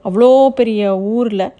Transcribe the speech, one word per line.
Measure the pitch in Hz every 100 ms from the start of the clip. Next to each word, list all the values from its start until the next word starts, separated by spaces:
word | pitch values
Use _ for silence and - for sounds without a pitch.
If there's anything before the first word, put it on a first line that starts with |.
அவ்வளோ | - 196 247 262 269
பெரிய | 254 226 208 202 190
ஊர்ல, | 202 233 240 196 185